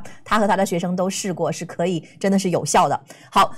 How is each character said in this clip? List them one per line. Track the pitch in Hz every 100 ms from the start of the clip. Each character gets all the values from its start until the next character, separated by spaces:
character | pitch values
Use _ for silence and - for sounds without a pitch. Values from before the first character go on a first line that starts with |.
| - -
他 | - 214
和 |
他 | 208 185
的 |
学 | 196 175
生 | 180
都 | 180 185
试 | 190 196
过， | 165 156
是 | 160
可 | 170 - 175
以， | 165 - -
真 | 196
的 | 196
是 | 190
有 | 160
效 | 151 196 151
的。 | 131 - - -
好， | - -